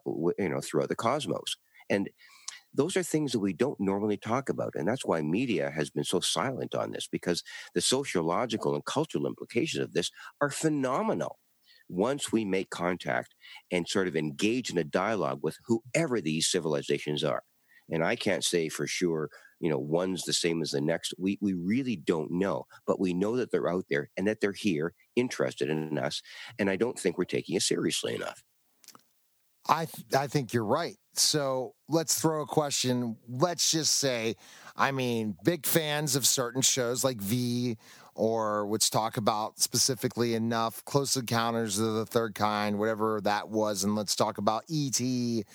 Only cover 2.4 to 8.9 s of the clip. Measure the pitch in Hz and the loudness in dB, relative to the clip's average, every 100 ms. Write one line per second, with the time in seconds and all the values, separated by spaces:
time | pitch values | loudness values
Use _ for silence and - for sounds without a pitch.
2.4 | - - _ 131 160 190 170 156 143 113 | -18 -18 _ 0 0 0 0 0 0 0
3.4 | 98 82 127 - 98 98 107 101 107 123 | 0 2 0 0 0 2 0 -2 -2 -2
4.4 | 127 64 57 - 82 - - 85 76 95 | -2 -4 -4 -2 -2 -2 0 0 2 0
5.4 | 131 85 71 76 69 73 71 90 - 82 | 2 0 0 -2 -4 -2 0 0 0 0
6.4 | 117 131 62 62 53 50 - - 90 85 | -2 -2 -4 -4 -4 -6 -6 -4 0 -2
7.4 | - - - 87 - 131 143 90 80 92 | -2 -14 -6 0 2 2 2 0 2 0
8.4 | 123 107 73 73 - | 0 0 0 0 -2